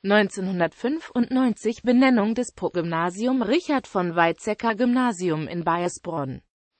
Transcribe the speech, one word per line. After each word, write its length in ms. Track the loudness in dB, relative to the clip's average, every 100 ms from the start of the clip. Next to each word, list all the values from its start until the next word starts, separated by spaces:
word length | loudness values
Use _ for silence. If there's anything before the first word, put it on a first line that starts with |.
Neunzehnhundertfünfundneunzig 1800 | 4 4 4 -2 -4 0 -2 0 -4 -4 -4 -2 0 2 2 0 -4 -2
Benennung 520 | 2 4 6 4 2
des 180 | -2 -6
Pro-Gymnasium 880 | -4 -4 -2 -2 -2 -4 -2 -2 0
Richard 440 | 0 0 0 -4 -2
von 300 | -2 0 2
Weizsäcker 580 | 2 0 -6 -2 -2
Gymnasium 720 | 0 2 2 0 -2 -2 -2 -2
in 160 | -4
Baiersbronn. 800 | -2 -2 -2 -6 -8 -6 -6 -8 _ _ _